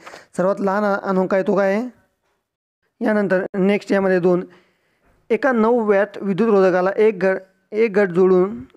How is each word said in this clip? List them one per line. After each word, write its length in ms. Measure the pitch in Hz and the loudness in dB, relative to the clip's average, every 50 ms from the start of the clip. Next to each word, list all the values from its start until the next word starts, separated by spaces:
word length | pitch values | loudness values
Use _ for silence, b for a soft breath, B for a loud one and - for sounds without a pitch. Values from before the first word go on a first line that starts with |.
| B B B B B B B | B B B B B B B
सर्वात 200 | - 180 190 202 - | -2 -2 -2 -2 -2
लहान 240 | 196 196 190 208 208 | -2 -2 -2 -2 -2
अ-, 160 | 202 196 202 | -2 -2 -2
अणुअंक 320 | - 196 190 185 190 - 214 | -2 -2 -2 -2 0 0 0
आहे 80 | 190 | -2
तो 140 | 185 202 196 | 0 0 0
काय 180 | 180 196 190 196 | 0 0 0 0
आहे? 300 | 214 247 247 - _ _ _ _ _ _ _ _ _ _ _ _ _ _ _ _ _ _ _ _ - 233 | -2 -4 -8 -12 _ _ _ _ _ _ _ _ _ _ _ _ _ _ _ _ _ _ _ _ -6 -4
यानंतर 420 | 220 214 208 202 180 190 185 196 - - | -2 0 0 0 0 0 -2 -2 -4 -2
नेक्स्ट 380 | 196 185 196 202 202 - - | 0 0 0 0 0 -2 -2
यामध्ये 280 | 208 196 196 190 185 180 | -2 0 0 0 0 2
दोन, 240 | 170 180 180 180 185 b b b b b b b b b b b b b b b b - | 2 2 0 0 -2 b b b b b b b b b b b b b b b b -4
एका 220 | 233 208 226 269 | -4 -2 0 0
नऊ 320 | 254 226 214 226 240 247 220 | 0 2 2 2 2 0 2
वॅट 240 | 208 202 190 208 202 - - | 2 2 0 0 -2 -6 -8
विद्युत 280 | - 196 196 165 226 226 | -6 -6 -2 -2 0 2
रोधकाला 400 | 208 196 190 185 175 185 180 190 - | 4 4 4 4 2 2 0 -2 0
एक 280 | - 214 220 214 180 180 | 2 0 0 0 0 -2
गट, 120 | 190 190 185 185 _ _ _ _ - | -2 -2 -2 -6 _ _ _ _ -8
एक 260 | 214 208 226 233 185 208 | -4 -2 -2 0 0 0
गट 100 | 202 190 | 0 0
जोडून, 560 | 170 180 190 185 185 185 180 196 226 240 262 - - | 2 2 4 4 4 4 2 0 -4 -12 -16 -14 -10